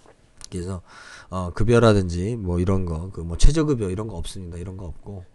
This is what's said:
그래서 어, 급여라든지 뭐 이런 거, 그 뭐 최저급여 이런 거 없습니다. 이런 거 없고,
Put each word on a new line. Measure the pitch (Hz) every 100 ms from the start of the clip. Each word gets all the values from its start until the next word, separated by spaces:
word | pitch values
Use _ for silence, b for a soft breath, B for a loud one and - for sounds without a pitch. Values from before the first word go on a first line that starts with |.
| _ _ _ - -
그래서 | 95 87 92 - B B B B
어, | 92 90
급여라든지 | 85 107 117 117 104 90 87 95 120
뭐 | 95 87
이런 | 90 95 90
거, | 80 92
그 | 90
뭐 | 82 85
최저급여 | - 147 151 131 98
이런 | 92 110
거 | 87
없습니다. | 82 98 87 87
이런 | 92 92
거 | 92
없고, | 71 - 98 90